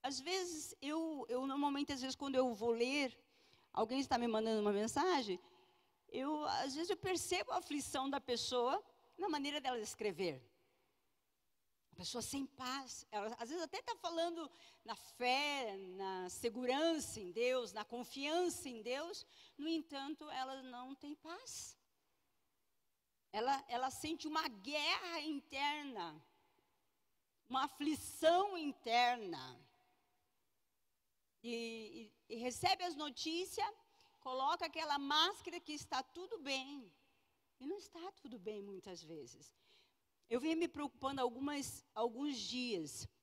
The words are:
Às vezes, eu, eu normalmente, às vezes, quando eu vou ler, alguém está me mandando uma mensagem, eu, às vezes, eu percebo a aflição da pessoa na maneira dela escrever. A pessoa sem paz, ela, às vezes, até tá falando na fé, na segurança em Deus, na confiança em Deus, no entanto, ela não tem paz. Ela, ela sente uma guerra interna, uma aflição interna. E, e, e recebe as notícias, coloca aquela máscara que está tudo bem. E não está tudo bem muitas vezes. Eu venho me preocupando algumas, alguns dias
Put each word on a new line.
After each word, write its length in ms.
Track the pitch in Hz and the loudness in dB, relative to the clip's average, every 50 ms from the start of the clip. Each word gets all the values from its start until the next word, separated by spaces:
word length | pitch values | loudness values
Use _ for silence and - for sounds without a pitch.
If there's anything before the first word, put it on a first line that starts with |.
Às 160 | - 269 277 254 | -4 -4 -4 -2
vezes, 560 | 262 320 370 381 370 349 339 311 294 - - _ | -2 0 0 2 2 0 -2 -6 -8 -8 -10 _
eu, 420 | - 277 302 330 330 320 311 285 240 - | -4 -2 0 0 0 0 -2 -4 -4 0
eu 180 | 240 254 262 | 0 0 0
normalmente, 460 | 277 269 285 285 285 277 277 285 - | 0 0 2 2 2 2 2 0 -2
às 80 | 285 254 | -2 -2
vezes, 160 | 254 262 262 | -2 -4 -4
quando 180 | - 285 277 269 | -4 -4 2 4
eu 180 | 254 262 254 | 6 6 4
vou 200 | 233 196 220 240 | 4 2 4 4
ler, 440 | 233 226 233 247 269 294 277 254 - - _ _ _ _ _ - - _ _ _ | 6 6 4 4 4 2 2 2 0 -8 _ _ _ _ _ -20 -20 _ _ _
alguém 280 | _ - 220 220 254 269 | _ 0 2 2 4 0
está 180 | 269 - - 240 | 2 4 4 4
me 80 | 240 | 4
mandando 340 | 240 220 220 220 226 220 214 | 4 4 4 4 4 4 4
uma 120 | 208 208 | 4 4
mensagem, 680 | 202 202 214 226 - - 302 370 359 285 240 208 180 180 - - - - - _ _ _ _ _ _ _ _ - | 4 4 2 2 2 4 4 6 4 4 2 0 -2 -4 -4 -16 -20 -20 -20 _ _ _ _ _ _ _ _ -8
eu, 360 | - 254 262 285 311 302 302 | -4 -2 -2 0 0 0 0
às 280 | - - 254 - 285 262 | 0 0 0 0 0 -2
vezes, 160 | 302 339 359 | -2 0 0
eu 60 | 403 | -2
percebo 560 | 392 - 381 370 339 - - 359 370 403 - | -2 0 0 0 0 2 2 0 0 2 2
a 60 | - 359 | 0 -2
aflição 520 | 359 - 294 294 254 - - 269 262 277 | 0 0 -2 -2 -2 -2 -2 0 0 2
da 100 | 277 277 | 0 -2
pessoa 640 | - - 240 233 - - 254 247 240 247 294 403 - - - _ _ _ _ | 0 0 0 0 0 2 2 4 4 4 4 2 0 -6 -20 _ _ _ _
na 120 | - 349 415 | -4 -2 0
maneira 320 | 311 294 277 285 285 294 | 0 0 0 0 -2 -2
dela 180 | - 262 254 240 | 0 0 -2 0
escrever. 640 | 214 214 - - 214 208 180 151 190 170 143 131 - - _ _ _ _ _ _ _ _ _ _ _ _ _ _ _ _ _ _ _ _ _ _ _ _ _ _ _ _ | -2 -4 -6 0 0 0 0 2 0 0 0 -2 -10 -18 _ _ _ _ _ _ _ _ _ _ _ _ _ _ _ _ _ _ _ _ _ _ _ _ _ _ _ _
A 40 | - | -14
pessoa 240 | - 180 - - 247 | -8 -6 -4 -4 -4
sem 240 | 214 - - 277 269 | -4 -2 -2 -2 -4
paz, 600 | 254 - - 262 247 254 277 269 240 - - - _ | -4 -6 -6 -4 -2 -2 -2 -4 -6 -10 -12 -12 _
ela, 240 | - 208 202 220 240 - | -4 -2 -2 -2 -2 -4
às 100 | 233 226 | -6 -4
vezes, 160 | 294 359 330 | -2 -2 -2
até 160 | 302 - 427 | -2 -4 -6
tá 160 | - - 453 | -4 -4 -6
falando 540 | 453 - 359 339 330 330 349 339 330 320 277 - - - - - _ _ | -4 -4 -2 0 2 0 0 0 -4 -6 -8 -10 -18 -20 -20 -20 _ _
na 100 | 220 220 | -10 -8
fé, 840 | - - - - - 240 247 254 269 294 294 285 277 254 220 196 196 196 185 180 | -8 -10 -18 -6 0 4 4 4 4 4 2 0 0 -2 -2 -4 -6 -8 -10 -8
na 320 | 190 190 190 190 185 185 180 | -4 -4 -4 -2 -2 -4 -6
segurança 880 | - - - 233 214 247 254 247 254 277 320 339 330 311 - - - 226 | -6 -2 -2 -2 0 0 2 2 4 4 4 4 4 2 0 -4 -6 -8
em 140 | 202 175 | -8 -6
Deus, 400 | 175 220 240 247 254 262 240 196 | -2 0 2 4 4 2 0 -2
na 140 | 180 214 214 | -6 -8 -8
confiança 840 | - - 240 247 - - 269 277 294 311 349 359 349 - - - 277 | -6 -6 -8 -8 -8 -6 -4 -2 2 2 4 2 2 0 -2 -6 -8
em 140 | 247 220 | -8 -6
Deus, 440 | 208 233 247 277 311 339 403 - - _ - - - - _ | -4 -2 -2 -2 -2 -6 -8 -10 -12 _ -20 -20 -20 -20 _
no 100 | - 285 | -6 -2
entanto, 640 | 320 330 320 294 - 285 277 269 277 311 - 302 302 | 0 0 0 -2 -4 -8 -8 -6 -6 -8 -8 -8 -8
ela 340 | - 254 262 262 269 269 254 | -4 -4 -4 -4 -4 -8 -8
não 300 | 254 247 240 254 262 277 | -10 -10 -10 -10 -12 -12
tem 200 | - - 285 302 | -12 -10 -12 -12
paz. 600 | - _ 311 339 403 508 480 - - - - - _ _ _ _ _ _ _ _ _ _ _ _ _ _ _ _ _ _ _ _ _ _ _ _ _ _ _ _ _ _ _ | -12 _ -12 -12 -12 -12 -12 -12 -10 -10 -12 -14 _ _ _ _ _ _ _ _ _ _ _ _ _ _ _ _ _ _ _ _ _ _ _ _ _ _ _ _ _ _ _
Ela, 320 | - 208 233 262 277 269 - | -2 0 4 4 2 2 0
ela 240 | - 240 247 262 262 | -2 -2 0 0 0
sente 380 | 254 - - 311 330 - - 311 | -2 -4 -4 -4 -4 -2 -4 -2
uma 180 | 302 311 320 | 0 0 0
guerra 760 | 311 233 202 190 233 285 302 294 320 359 392 392 349 339 320 | 0 -4 -6 -8 -2 -2 0 2 2 2 2 0 -4 -4 -4
interna, 1000 | 294 320 294 277 - - 277 269 285 294 294 302 294 277 247 208 170 165 151 156 - _ _ _ _ _ _ _ _ _ _ _ _ _ _ _ _ _ _ _ _ _ _ _ _ _ | -4 -2 -4 -4 -6 -6 -4 0 0 0 0 0 -4 -6 -6 -6 -6 -6 -8 -12 -18 _ _ _ _ _ _ _ _ _ _ _ _ _ _ _ _ _ _ _ _ _ _ _ _ _
uma 160 | 240 269 269 | 2 2 2
aflição 960 | 294 - - 294 302 311 - - - - - - 320 339 359 392 415 381 349 | 2 -2 -2 0 0 0 0 -2 -8 -6 6 8 8 8 8 6 4 0 -2
interna. 1000 | 311 294 - - - 233 226 240 247 240 247 240 214 185 165 143 127 113 - 120 151 - _ _ _ _ _ _ _ _ _ _ _ _ _ _ _ _ _ _ _ _ _ _ _ _ _ _ _ _ _ _ _ _ _ _ | -2 -4 -4 -4 -2 4 6 6 6 6 4 2 -2 -6 -6 -6 -8 -12 -14 -16 -20 -20 _ _ _ _ _ _ _ _ _ _ _ _ _ _ _ _ _ _ _ _ _ _ _ _ _ _ _ _ _ _ _ _ _ _
E, 680 | - 233 233 233 233 226 226 226 220 214 - 233 226 208 _ _ _ _ | -6 -4 -2 -2 -2 -2 -4 -6 -8 -8 -10 -12 -12 -14 _ _ _ _
e, 60 | 220 | -6
e 20 | |
recebe 480 | 226 233 254 240 - - 359 392 381 359 | -2 -2 -2 -2 2 4 4 4 4 2
as 100 | 359 320 | -2 -2
notícias, 720 | 277 302 294 254 - - 320 320 339 370 370 - - 415 415 427 - _ _ _ _ - _ _ _ | -2 -4 -4 -4 -4 -2 -2 0 0 -2 -2 -2 -2 -2 -2 -2 -6 _ _ _ _ -20 _ _ _
coloca 460 | _ 262 254 262 262 285 339 359 370 | _ -4 0 2 2 2 2 2 0
aquela 320 | 330 277 320 320 302 285 285 | -4 -2 -4 0 0 0 0
máscara 600 | 277 277 294 302 320 359 415 - - 359 349 349 | 2 4 6 6 6 6 4 -2 -8 -8 -8 -8
que 140 | - - | -6 -6
está 300 | 302 294 - - 302 262 | -8 -8 -6 -2 -2 -2
tudo 380 | - _ _ 339 359 370 466 370 | -2 _ _ -12 -10 -8 -8 -8
bem. 520 | 285 269 269 262 262 269 285 285 240 180 - _ _ _ _ _ _ _ _ _ _ _ _ _ | -2 -2 -2 -2 -2 -6 -10 -12 -12 -14 -20 _ _ _ _ _ _ _ _ _ _ _ _ _
E 80 | 254 | -8
não 120 | 277 381 415 | -6 -6 -6
está 340 | - - - 339 330 381 | -8 -14 -14 -12 -12 -12
tudo 260 | 392 - _ 262 226 226 | -12 -12 _ -14 -14 -10
bem 220 | 180 214 214 208 | -8 -8 -8 -8
muitas 420 | 196 202 196 185 - 196 180 165 | -8 -10 -12 -12 -10 -12 -12 -12
vezes. 540 | 160 151 165 156 139 120 - - - - _ _ _ _ - - _ _ _ _ _ _ _ _ _ _ | -12 -12 -12 -12 -12 -14 -16 -20 -20 -20 _ _ _ _ -20 -20 _ _ _ _ _ _ _ _ _ _
Eu 120 | 226 254 | -2 0
venho 160 | 254 320 330 | 2 2 2
me 100 | 320 339 | 2 2
preocupando 540 | - - 285 285 277 _ - - 269 277 269 | 0 0 -4 -4 -4 _ -2 -2 0 2 4
algumas, 640 | 254 247 233 269 269 285 294 285 269 - - - _ _ _ | 2 2 2 0 -2 -2 -2 -2 -4 -4 -8 -12 _ _ _
alguns 420 | 220 220 240 220 240 285 294 277 | 0 0 0 0 0 -2 -2 -2
dias 720 | 233 190 180 233 254 247 247 220 175 156 143 - - - - _ _ | -2 -4 -4 -2 -2 0 0 0 0 -2 -4 -6 -8 -10 -12 _ _